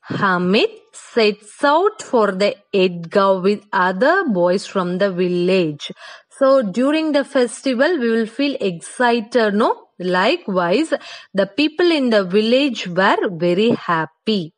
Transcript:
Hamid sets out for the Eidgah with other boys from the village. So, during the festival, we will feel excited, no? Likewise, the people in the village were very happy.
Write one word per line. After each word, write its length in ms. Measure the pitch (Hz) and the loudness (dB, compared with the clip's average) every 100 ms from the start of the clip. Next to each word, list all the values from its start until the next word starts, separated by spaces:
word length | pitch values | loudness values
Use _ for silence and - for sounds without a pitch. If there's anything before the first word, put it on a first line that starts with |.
Hamid 680 | - - 202 180 180 208 427 - _ | -10 -2 0 0 2 2 0 -4 _
sets 680 | - - 240 214 208 - - | -20 -6 0 0 0 -14 -2
out 380 | 285 302 403 - | 2 2 0 -4
for 300 | - 247 202 | -2 0 0
the 240 | 190 202 - _ | 0 -2 -2 _
Eidgah 680 | 202 185 175 165 202 196 190 | 0 0 -2 -2 0 2 2
with 240 | 185 208 _ | 0 -2 _
other 540 | 175 180 185 262 370 339 | -2 -2 2 2 2 0
boys 380 | 185 175 196 - | 0 2 0 -2
from 300 | 196 180 180 | -6 -4 -2
the 120 | 202 | -2
village. 800 | 175 180 180 175 190 160 147 - - - - _ | 0 -2 0 0 2 0 -6 -14 -16 -20 -20 _
So, 320 | - 269 269 | 0 2 4
during 500 | 208 180 262 311 320 | 2 -2 0 0 0
the 120 | 285 | -2
festival, 760 | 262 269 247 - 269 233 294 349 | 0 -2 -2 -2 -4 0 0 0
we 120 | 233 | 0
will 180 | 226 220 | 0 -2
feel 280 | - 285 262 | -2 -4 -2
excited, 960 | 196 170 - - 240 240 214 247 214 | -6 -6 -14 -2 0 0 0 0 2
no? 340 | 202 285 480 _ - | 2 0 -2 _ -8
Likewise, 920 | 180 180 208 349 - 185 175 214 320 285 - - - | -2 0 0 0 -2 -2 0 0 0 -4 -8 -20 -8
the 140 | 190 294 | -4 -2
people 440 | - 302 311 349 | 0 -2 2 0
in 180 | 320 254 | 2 2
the 140 | 214 | 2
village 640 | 185 196 220 254 285 220 180 | 2 0 2 2 2 -4 -4
were 420 | 170 196 349 285 | 0 2 2 -2
very 400 | 160 175 175 226 | -2 0 2 2
happy. 840 | - - 165 156 _ - 208 160 | 0 -2 -4 -4 _ -4 -4 -4